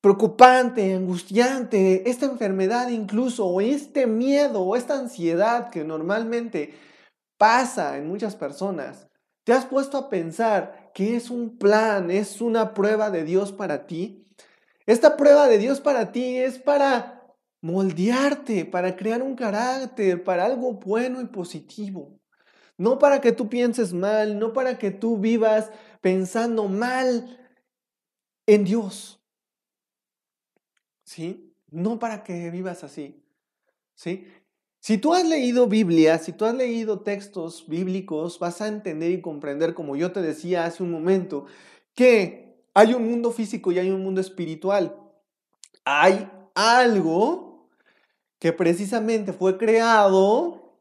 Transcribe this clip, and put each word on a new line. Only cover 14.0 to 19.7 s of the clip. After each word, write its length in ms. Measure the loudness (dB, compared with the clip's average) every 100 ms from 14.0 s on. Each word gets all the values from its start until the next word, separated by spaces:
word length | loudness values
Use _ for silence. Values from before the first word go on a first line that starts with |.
| -10 -12 _ _ _ _ _ _ 0
Esta 300 | 6 6 6
prueba 300 | 6 8 8
de 100 | 6
Dios 220 | 4 0
para 320 | 0 0 -2
ti 260 | -4 -4 -2
es 200 | -4 -2
para 640 | 0 2 2 0 -4 -18 _ _ _ _
moldearte, 1040 | -4 -2 -2 0 0 2 0 -2 -4 -4
para 320 | -2 -2 -2 -4
crear 260 | -4 -4
un 140 | -6 -6
carácter, 880 | -4 -2 -2